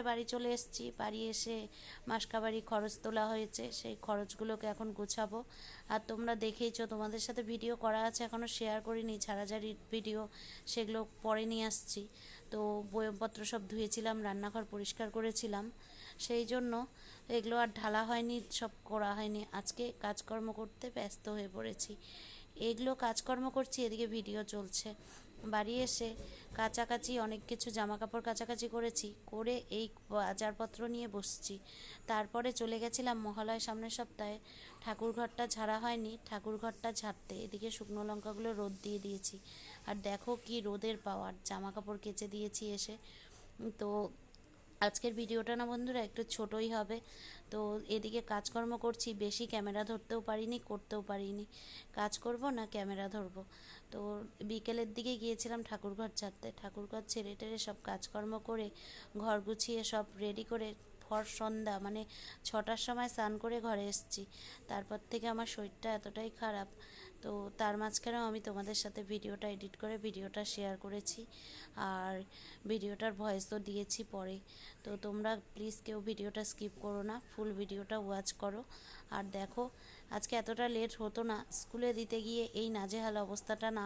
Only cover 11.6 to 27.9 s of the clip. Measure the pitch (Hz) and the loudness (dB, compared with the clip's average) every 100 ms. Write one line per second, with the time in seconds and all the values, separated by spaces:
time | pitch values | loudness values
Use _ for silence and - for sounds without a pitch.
11.6 | 220 - - 202 208 - - - - 214 | 4 4 2 -2 -4 -10 -14 -14 -4 2
12.6 | 208 208 202 214 220 202 220 220 208 233 | 2 2 0 2 2 2 0 0 0 0
13.6 | 190 214 214 233 220 220 208 202 208 226 | 0 0 2 4 4 2 2 0 0 0
14.6 | 214 208 202 - 220 226 226 220 220 202 | -2 -2 -2 -2 0 2 2 4 2 0
15.6 | 220 - - - - - - 240 220 247 | -2 -8 -14 -14 -12 -4 2 2 4 2
16.6 | 240 233 262 - - - - 233 220 233 | 2 0 -2 -8 -16 -12 0 2 4 6
17.6 | 233 214 214 214 226 240 233 240 - - | 4 4 4 4 6 4 4 0 0 0
18.6 | 226 - - 214 202 208 214 214 202 196 | -2 -4 -2 2 4 2 0 0 -2 -2
19.6 | 196 - 240 240 208 208 - 220 220 214 | 0 0 0 0 0 0 0 0 -2 -2
20.6 | 220 - 247 247 202 - 220 208 196 196 | -6 -6 -6 -2 -2 -2 -2 -2 -2 -2
21.6 | 220 196 - 208 - - - - - - | -2 2 0 -2 -12 -12 -12 -12 -12 0
22.6 | 226 226 254 262 233 226 - 254 262 269 | 2 4 2 4 4 4 4 4 4 2
23.6 | 262 - 240 220 233 226 202 214 208 208 | 2 2 2 2 0 0 0 -2 0 -2
24.6 | 190 - 214 214 - - - - 220 214 | 0 0 0 -6 -12 -16 -16 -10 0 2
25.6 | 208 247 254 - 226 226 - - - - | 4 4 4 2 0 -2 -8 -10 -6 2
26.6 | 220 240 233 240 240 247 220 220 - 233 | 4 4 4 4 4 4 2 0 -2 0
27.6 | 240 220 208 | 2 2 2